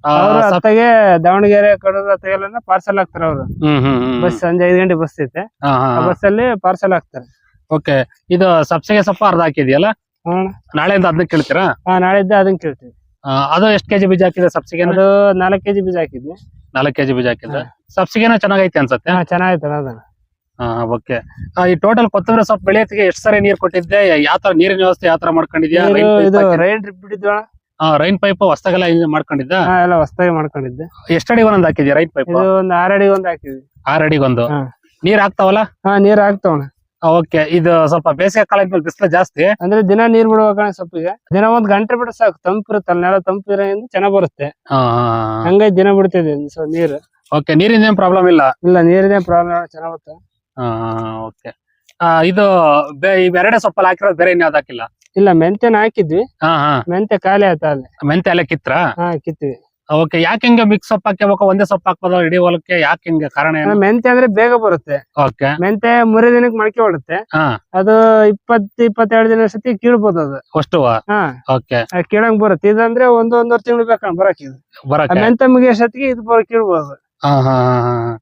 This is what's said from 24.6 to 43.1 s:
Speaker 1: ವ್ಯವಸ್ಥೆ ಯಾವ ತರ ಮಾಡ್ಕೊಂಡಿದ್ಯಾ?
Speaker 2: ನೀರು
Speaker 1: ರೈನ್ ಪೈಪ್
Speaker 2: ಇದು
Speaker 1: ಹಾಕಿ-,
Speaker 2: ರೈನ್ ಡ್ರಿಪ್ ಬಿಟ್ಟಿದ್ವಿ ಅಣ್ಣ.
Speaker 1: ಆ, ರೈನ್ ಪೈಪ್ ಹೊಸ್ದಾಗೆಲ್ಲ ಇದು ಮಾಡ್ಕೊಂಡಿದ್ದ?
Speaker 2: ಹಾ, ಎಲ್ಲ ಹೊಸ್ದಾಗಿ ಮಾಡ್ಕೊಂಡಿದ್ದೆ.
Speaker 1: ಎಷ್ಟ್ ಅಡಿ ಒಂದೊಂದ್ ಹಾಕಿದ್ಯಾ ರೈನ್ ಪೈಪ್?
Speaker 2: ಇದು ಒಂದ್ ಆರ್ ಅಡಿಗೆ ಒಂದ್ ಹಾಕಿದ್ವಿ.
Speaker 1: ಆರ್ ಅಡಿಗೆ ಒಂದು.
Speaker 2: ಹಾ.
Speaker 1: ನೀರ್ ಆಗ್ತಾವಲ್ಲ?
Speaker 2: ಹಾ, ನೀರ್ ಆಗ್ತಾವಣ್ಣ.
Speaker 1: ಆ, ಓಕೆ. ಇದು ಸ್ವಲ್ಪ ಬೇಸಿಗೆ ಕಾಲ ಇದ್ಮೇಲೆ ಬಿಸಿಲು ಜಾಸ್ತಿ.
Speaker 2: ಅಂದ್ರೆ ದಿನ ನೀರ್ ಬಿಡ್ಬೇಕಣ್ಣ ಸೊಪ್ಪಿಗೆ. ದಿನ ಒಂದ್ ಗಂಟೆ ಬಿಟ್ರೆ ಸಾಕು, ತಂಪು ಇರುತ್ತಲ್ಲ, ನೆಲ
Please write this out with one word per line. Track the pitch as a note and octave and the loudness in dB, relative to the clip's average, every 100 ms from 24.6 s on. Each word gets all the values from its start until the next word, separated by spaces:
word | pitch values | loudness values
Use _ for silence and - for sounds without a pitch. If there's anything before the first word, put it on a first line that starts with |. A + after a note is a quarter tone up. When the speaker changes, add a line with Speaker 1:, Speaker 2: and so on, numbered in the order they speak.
| F#3 F#3+ | 0 2
Speaker 1:
ವ್ಯವಸ್ಥೆ | F#3 F3 F3+ | 0 0 0
ಯಾವ | E3 | 0
ತರ | E3+ | 0
ಮಾಡ್ಕೊಂಡಿದ್ಯಾ? | E3 D#3+ D#3+ D#3+ E3+ | -2 -2 -4 -2 0
Speaker 2:
ನೀರು | F#3+ G3+ | 2 2
Speaker 1:
ರೈನ್ | G#3 | 2
ಪೈಪ್ | G#3 G3+ | 4 4
Speaker 2:
ಇದು | G3+ | 2
Speaker 1:
ಹಾಕಿ-, | F#3+ E3+ | 2 2
Speaker 2:
ರೈನ್ | F3 A3 | 0 -2
ಡ್ರಿಪ್ | G3+ F#3 | -6 -18
ಬಿಟ್ಟಿದ್ವಿ | G3 G3+ G3+ | -14 -6 -4
ಅಣ್ಣ. | G#3 G#3+ _ _ _ | -4 -6 _ _ _
Speaker 1:
ಆ, | D#3 D3 | 0 0
ರೈನ್ | D#3+ G3 | 0 0
ಪೈಪ್ | G3+ F#3 | -2 0
ಹೊಸ್ದಾಗೆಲ್ಲ | G3 D3 F#3+ F3+ F3+ | 0 0 0 0 0
ಇದು | E3+ E3 | 0 0
ಮಾಡ್ಕೊಂಡಿದ್ದ? | D#3 - C#3+ C3+ F#3 E3+ | -4 -4 -6 -4 -2 0
Speaker 2:
ಹಾ, | F#3 | 2
ಎಲ್ಲ | F3+ E3+ | 2 0
ಹೊಸ್ದಾಗಿ | D3+ - F3+ | -2 -2 -2
ಮಾಡ್ಕೊಂಡಿದ್ದೆ. | E3 D3+ D3 C3 B2+ E3 _ - | -2 -4 -8 -10 -10 -16 _ -4
Speaker 1:
ಎಷ್ಟ್ | E3 - | -4 0
ಅಡಿ | A#3 | 2
ಒಂದೊಂದ್ | A3 G3+ E3 | 4 4 0
ಹಾಕಿದ್ಯಾ | D3+ C#3+ C#3+ | 0 0 2
ರೈನ್ | E3 | 0
ಪೈಪ್? | - C3+ | -4 -2
Speaker 2:
ಇದು | F3 F#3+ F#3+ | 0 0 0
ಒಂದ್ | F#3+ | 0
ಆರ್ | F3 F3+ | 0 0
ಅಡಿಗೆ | G3+ G3+ | 2 2
ಒಂದ್ | G3 F#3 | 0 -2
ಹಾಕಿದ್ವಿ. | E3 - C3+ _ _ - | -8 -10 -18 _ _ -4
Speaker 1:
ಆರ್ | D#3 | 0
ಅಡಿಗೆ | D#3 D3+ | 0 0
ಒಂದು. | C3+ A#2+ A#2+ | 0 0 -2
Speaker 2:
ಹಾ. | D3 C3 - _ _ | -4 -6 -12 _ _
Speaker 1:
ನೀರ್ | F3 G#3 | 0 2
ಆಗ್ತಾವಲ್ಲ? | G3+ - G3 G3+ G#3+ _ G3 | 0 0 0 0 -2 _ -2
Speaker 2:
ಹಾ, | G3+ | 2
ನೀರ್ | G3 G#3 | 4 4
ಆಗ್ತಾವಣ್ಣ. | G3+ G3+ F#3+ D3+ C#3 _ _ _ | 2 0 -2 -2 -6 _ _ _
Speaker 1:
ಆ, | E3 | 0
ಓಕೆ. | E3+ D#3+ D#3+ D3+ | 0 0 -2 0
ಇದು | E3+ E3 E3 D#3+ | 0 2 2 2
ಸ್ವಲ್ಪ | E3 D#3+ | 0 -2
ಬೇಸಿಗೆ | C#3+ F#3+ A3 G3+ | 0 0 0 0
ಕಾಲ | G3+ | 0
ಇದ್ಮೇಲೆ | F#3+ F3+ | 0 -2
ಬಿಸಿಲು | D#3+ - F#3+ | -4 -4 0
ಜಾಸ್ತಿ. | E3+ F#3 - F3 G#3+ | 0 0 0 -2 0
Speaker 2:
ಅಂದ್ರೆ | F3 G#3+ | 0 0
ದಿನ | G3 G3+ A#3 | 2 2 4
ನೀರ್ | A3+ A3+ | 4 4
ಬಿಡ್ಬೇಕಣ್ಣ | A3 G#3+ G3+ G#3 | 2 2 0 -4
ಸೊಪ್ಪಿಗೆ. | F#3 F3 F3 E3+ G#3 _ | -6 -10 -8 -8 -8 _
ದಿನ | F#3 | 0
ಒಂದ್ | G#3+ A#3 G#3 | 2 2 2
ಗಂಟೆ | G3+ G#3+ A#3+ | 0 0 -4
ಬಿಟ್ರೆ | A#3+ | -4
ಸಾಕು, | - A3 - | -2 -2 0
ತಂಪು | F3+ G#3 G3+ | -4 -4 -4
ಇರುತ್ತಲ್ಲ, | G#3+ F3+ F3 | -6 -2 -2
ನೆಲ | F3 | 0